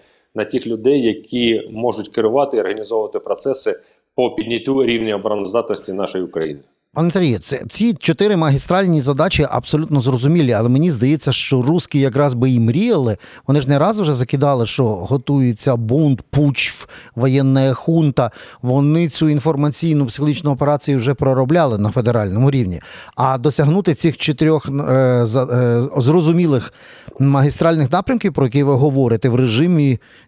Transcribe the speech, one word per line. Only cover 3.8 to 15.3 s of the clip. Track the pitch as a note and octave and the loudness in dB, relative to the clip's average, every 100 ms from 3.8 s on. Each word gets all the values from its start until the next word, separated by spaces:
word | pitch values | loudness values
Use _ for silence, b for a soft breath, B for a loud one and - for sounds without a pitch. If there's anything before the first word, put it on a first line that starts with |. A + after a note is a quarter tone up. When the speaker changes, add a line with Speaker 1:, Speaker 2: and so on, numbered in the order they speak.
| b b _ - | b b _ -4
Speaker 1:
по | B2 | -2
підняттю | - A2 A#2 A#2 C3+ B2 | -4 -6 -6 -2 0 0
рівня | A#2 A2 G2+ | -2 -2 -4
обороноздатності | G#2 G#2 F#2+ A2+ A2 G2+ - | -4 -4 -4 -4 -4 -6 -8
нашої | F#2+ F#2 F#2 | -6 -6 -6
України. | F2+ - D#2+ D2 - _ _ | -6 -6 -6 -8 -18 _ _
Speaker 2:
Пане | - E3+ | -4 -2
Сергію, | F3 E3+ G#2+ | 0 0 -2
це, | - C#3 - | -4 -10 -8
ці | - A3+ | -2 -2
чотири | G3+ - E3 G#3 F#3+ | 0 -2 0 0 2
магістральні | D#3 C3+ - F3+ F#3+ D#3+ | 2 0 0 0 2 2
задачі | C3 C#3 F3 - D3+ | 0 0 0 0 0
абсолютно | - - D3+ D#3+ C#3+ | -2 -2 -2 0 0
зрозумілі, | B2 B2+ C3 E3+ C3+ | 0 0 2 2 2
але | G#2+ A#2 | 2 2
мені | C3 F3 | 2 2
здається, | C3 B2+ D3+ - | 0 0 0 0
що | B2+ - C3 | -2 0 0
русські | B2 E3+ - C#3+ | 2 0 0 0
якраз | C3+ B2 D3 | 0 2 0
би | B2 C3 | 0 2
і | B2 | 2
мріяли. | A2+ C3 A#3 G3 B2 G#2 B B - | 2 2 0 0 0 -2 B B -2
Вони | C#3+ | 0
ж | C3 | 2
не | C#3+ | 2
раз | F3 G#3+ | 2 0
вже | E3 | 0
закидали, | C3 B2 C#3 C#3+ C3 A2+ | 0 -2 0 2 2 0
що | - B2 | 0 0
готується | G2+ F2 C3+ B2 | -2 -2 -2 0